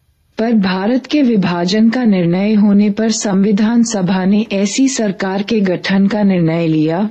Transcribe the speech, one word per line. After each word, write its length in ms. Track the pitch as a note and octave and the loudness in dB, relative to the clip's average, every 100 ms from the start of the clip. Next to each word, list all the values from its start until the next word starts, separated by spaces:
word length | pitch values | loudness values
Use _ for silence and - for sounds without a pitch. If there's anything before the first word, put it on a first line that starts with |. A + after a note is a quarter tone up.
| _ _ _ - | _ _ _ -6
पर 140 | A3 | 0
भारत 540 | A3+ F#3+ F#3 G3 C4 - | 0 0 -2 0 -2 -2
के 160 | D4+ | 0
विभाजन 680 | C4 A3 F3 F3 F3 G#3+ A3+ | 2 2 0 -2 0 2 2
का 140 | B3+ | 2
निर्णय 500 | A#3+ F#3+ E3+ F3 G3+ | 0 2 2 0 0
होने 360 | A3 G#3 G3+ G#3 | 2 4 4 2
पर 200 | G3+ A3+ | 0 -2
संविधान 720 | A3 A3 F#3+ G3 G3+ G#3+ A#3+ | -2 -2 0 0 2 0 2
सभा 420 | A#3 G3+ F3+ F#3+ | 0 0 -2 0
ने 220 | F#3 G#3 A3+ | 0 0 0
ऐसी 360 | G3 G3+ A3+ C4+ | -2 -2 0 -2
सरकार 540 | C4 G#3+ F3 G3 F#3+ | 0 -4 -4 -4 -4
के 180 | G3 A3+ | -2 -2
गठन 460 | F#3+ E3+ - G3 G3 | 0 -2 -2 0 0
का 160 | G#3 | 2
निर्णय 440 | G3+ F#3 D#3+ E3 E3 | 0 2 0 0 0
लिया 420 | D#3 D#3 E3 G#3+ | 0 0 0 0